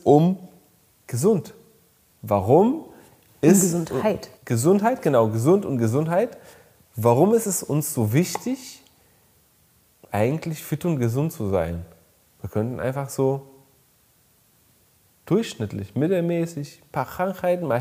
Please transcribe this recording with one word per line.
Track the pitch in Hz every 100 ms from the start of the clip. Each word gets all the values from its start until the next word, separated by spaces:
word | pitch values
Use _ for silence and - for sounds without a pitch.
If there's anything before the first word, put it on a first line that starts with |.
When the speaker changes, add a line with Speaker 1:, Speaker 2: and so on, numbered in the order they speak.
Speaker 1:
um | - 143 170 190 - - _ _ _ _ -
gesund. | 117 175 196 - - _ _ _ _ _ _
Warum | 107 101 95 147 220 320
Speaker 2:
Um | - - - _ _ _
Speaker 1:
ist | 151 196
Speaker 2:
Gesundheit. | 180 170 160 131 214 - - - -
Speaker 1:
Gesundheit, | 117 143 202 220 262
genau, | 165 131 110
gesund | 110 127 196 196
und | 131
Gesundheit. | 113 127 160 175 240 - - - _ _ _ 110
Warum | 113 120 185
ist | 226 208
es | 180
uns | - 147 147
so | - 107
wichtig, | 127 180 - 240 269 - - _ _ _ _ _ _ _ _ _ _ _ _ -
eigentlich | 104 117 156 165 156
fit | - 147 180
und | 151
gesund | 117 123 160
zu | - 101
sein? | 95 82 85 87 - _ _ _ _
Wir | 101
könnten | 107 113 113
einfach | 113 135 131
so | - 135 139 139 - _ _ _ _ _ _ _ _ _ _ _ _ _ _ _ _ -
durchschnittlich, | 208 226 - 104 107 98 120
mittelmäßig, | 156 190 170 170 165 165 143 -
ein | _
paar | 151 156
Krankheiten, | - 185 185 180 180 165
mal | 120